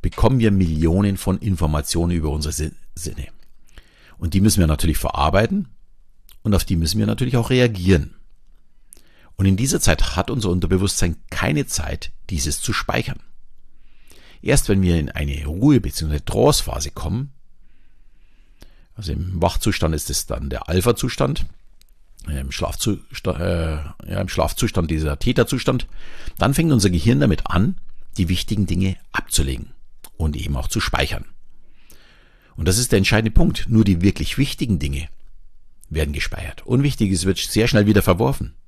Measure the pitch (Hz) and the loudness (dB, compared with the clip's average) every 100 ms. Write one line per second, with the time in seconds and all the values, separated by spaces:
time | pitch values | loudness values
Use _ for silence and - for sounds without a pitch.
0 | - - 117 131 113 98 87 78 80 90 | -4 2 2 4 4 4 2 2 2 4
1 | 101 95 - 95 107 90 78 76 - 85 | 2 0 -2 -2 -2 0 0 0 -2 0
2 | 85 87 76 76 76 78 78 - - - | 0 0 -2 -2 -4 -4 -6 -8 -14 -10
3 | 80 - 67 - - - - - - _ | -10 -10 -12 -14 -20 -20 -20 -20 -20 _
4 | - - 85 92 104 104 80 76 - 73 | -20 -8 0 4 4 6 4 4 2 2
5 | - - 76 95 113 196 185 - - - | -2 0 2 4 2 0 -4 -12 -20 -20
6 | - - - - 110 98 - 87 82 107 | -20 -20 -20 -8 0 0 2 0 0 0
7 | 107 107 123 123 107 127 123 101 90 87 | 0 0 0 0 2 2 2 2 4 4
8 | 71 - - - - - - - - - | 2 -10 -20 -20 -20 -20 -20 -20 -20 -20
9 | - - - - 98 95 135 - - - | -20 -20 -20 0 2 4 0 2 2 4
10 | - 90 - 123 98 90 85 92 95 - | 2 0 -2 -2 0 0 2 2 2 0
11 | 87 78 - - 92 76 - - - - | -2 -2 -6 -4 0 0 -2 -4 -4 -6
12 | - - - 78 - - - - - - | -8 -10 -6 -4 -2 -2 -2 -2 -2 -2
13 | 117 - - - - - - - - - | -4 -8 -12 -16 -16 -16 -18 -18 -18 -20
14 | - - - - - 139 - 98 92 85 | -20 -20 -20 -10 0 2 4 2 4 2
15 | 73 - 71 71 71 82 135 139 - - | 0 -4 -4 -4 -6 2 4 4 2 -4
16 | 78 76 - - 135 - - - - - | -2 -2 -2 2 4 2 -2 -6 -8 -6
17 | - 107 139 - - - - - - - | -4 -4 -6 -12 -20 -20 -20 -20 -20 -20
18 | - - - - - - - - - - | -20 -20 -20 -20 -20 -20 -20 -20 -20 -12
19 | 90 71 90 92 87 - 113 90 80 76 | -6 -4 -4 -2 0 0 -2 0 0 -2
20 | - - - - 69 - - 90 104 117 | -4 -6 -4 -6 -6 -8 0 2 2 0
21 | 127 - 135 151 - - - - - - | -2 -2 -2 0 -4 -6 -20 -20 -20 -20
22 | - - - 71 67 69 92 - - 101 | -20 -16 -8 -6 -6 -6 -6 -2 -2 -2
23 | - - 95 - 90 87 82 76 76 - | -6 -8 -6 -2 -2 0 -2 -4 -8 -12
24 | - 95 92 - - - 123 - 82 80 | -8 -6 -4 0 -2 0 0 0 0 0
25 | 78 71 123 127 113 127 - 127 - - | -2 0 2 2 2 0 0 0 -2 -6
26 | - - - - 113 143 165 127 95 87 | -8 -8 -8 0 0 2 4 4 4 4
27 | 87 135 131 82 - 85 120 190 - - | 4 4 4 2 0 2 2 0 -6 -8
28 | - - 85 90 - 104 92 87 95 92 | -8 -2 0 0 -2 -2 0 2 0 -2
29 | - - - - 67 60 - - - - | -6 -8 0 0 0 -4 -10 -14 -16 -18
30 | - - 80 73 - 69 - 113 - - | -18 -4 -4 -2 -4 -4 -2 -4 -2 -2
31 | 67 - - - - - - - - - | -2 -4 -8 -14 -14 -16 -18 -20 -20 -20
32 | - - _ _ _ - 82 98 123 104 | -20 -20 _ _ _ -2 0 2 4 4
33 | 92 110 110 - 78 78 - 110 101 87 | 4 4 6 6 6 4 4 4 6 6
34 | 95 - 67 - 143 - 131 87 71 69 | 4 2 -4 0 -2 -2 -2 0 -2 -4
35 | 78 - - - - - - - - 78 | -8 -12 -16 -16 -16 -18 -20 -20 -8 -4
36 | 73 76 - - - - - 123 143 - | -4 -4 -4 -6 -10 -12 0 2 2 0
37 | 104 92 92 92 - 107 117 113 104 104 | 0 2 0 -2 -2 0 4 4 6 4
38 | - 90 127 139 - - | 4 2 2 0 -6 -10